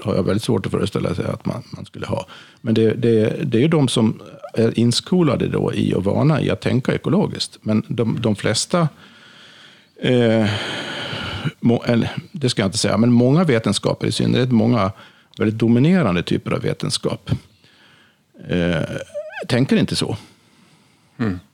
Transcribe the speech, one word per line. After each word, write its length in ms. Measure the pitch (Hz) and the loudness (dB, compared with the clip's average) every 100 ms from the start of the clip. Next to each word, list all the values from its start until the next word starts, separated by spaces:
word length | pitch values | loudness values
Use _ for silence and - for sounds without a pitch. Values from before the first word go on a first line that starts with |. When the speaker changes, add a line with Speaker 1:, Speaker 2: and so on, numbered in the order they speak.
Speaker 1:
har 120 | 107 95 | -2 0
jag 80 | |
väldigt 200 | 95 101 | 0 -2
svårt 220 | - 104 92 | 0 -2 -2
att 60 | |
föreställa 440 | 92 92 - 95 87 | -4 -2 -2 -4 -4
sig 100 | - | -4
att 200 | - - | -6 -6
man, 180 | 117 - | -8 -10
man 140 | - 101 | -16 -16
skulle 200 | 110 - | -12 -8
ha. 200 | - - - - _ | -6 -8 -18 -20 _
Men 120 | 113 | 0
det, 200 | 113 110 | 4 4
det, 460 | 113 120 110 110 - | 2 2 4 2 0
det 140 | - 113 | 0 2
är 40 | |
ju 60 | 156 | 2
de 200 | 160 131 | 2 2
som 340 | - 110 - - - - | 2 0 0 -14 -18 -8
är 260 | - 113 110 | 0 2 4
inskolade 680 | 120 - - 180 156 113 92 | 2 2 0 2 2 2 0
då 260 | - - | 0 -2
i 200 | 104 104 95 | 0 0 0
och 80 | |
vana 380 | 95 101 143 156 | 0 2 2 4
i 80 | 95 | 2
att 120 | 92 | 0
tänka 320 | 107 117 - - | 0 0 0 -2
ekologiskt. 640 | - 175 170 - - - | 0 0 0 -4 -10 -8
Men 220 | 107 107 - | -2 -2 -2
de, 340 | 117 110 104 | -2 -2 0
de 140 | 113 104 | -2 0
flesta, 520 | 104 107 - 180 160 - - - - - - - - - _ - | 0 -2 0 0 0 -2 -20 -20 -20 -20 -20 -20 -20 -20 _ -4
eh, 460 | 131 123 117 110 104 104 - - - - - - - - - - | 0 4 4 4 2 -2 -6 -8 -10 -10 -10 -10 -8 -6 -8 -2
må-, 240 | 120 117 120 | 0 2 2
eller, 240 | 117 104 - - | 0 0 -6 -12
det 180 | 175 127 | -6 -4
ska 120 | - | 0
jag 60 | 98 | -2
inte 100 | 101 | 0
säga, 200 | 101 101 | 0 2
men 140 | 120 | 4
många 320 | 120 123 156 | 4 4 4
vetenskaper, 640 | 170 113 110 101 - - 110 | 2 2 0 -2 -2 -2 -2
i 40 | |
synnerhet 400 | 113 117 120 127 | 0 0 2 2
många 400 | 117 113 120 98 - - _ _ - | 2 2 2 0 -4 -20 _ _ -2
väldigt 220 | 107 110 | -2 0
dominerande 640 | 117 120 151 185 117 87 | 2 4 4 4 2 0
typer 280 | - - - | 0 -4 -2
av 100 | - | -4
vetenskap, 680 | - - - - - - - - - _ _ _ _ _ _ _ _ - - | -4 -4 -6 -4 -6 -6 -4 -6 -6 _ _ _ _ _ _ _ _ -20 -4
eh, 340 | 90 85 82 - - - 587 622 807 - | -2 0 -2 -4 -8 -12 -14 -12 -12 -4
tänker 280 | 120 139 220 | -2 2 2
inte 180 | 120 - | 0 -2
så. 220 | - - - _ _ _ _ _ _ _ _ - | -4 -6 -10 _ _ _ _ _ _ _ _ -6
Speaker 2:
Mm. 220 | 110 90 _ | -6 -6 _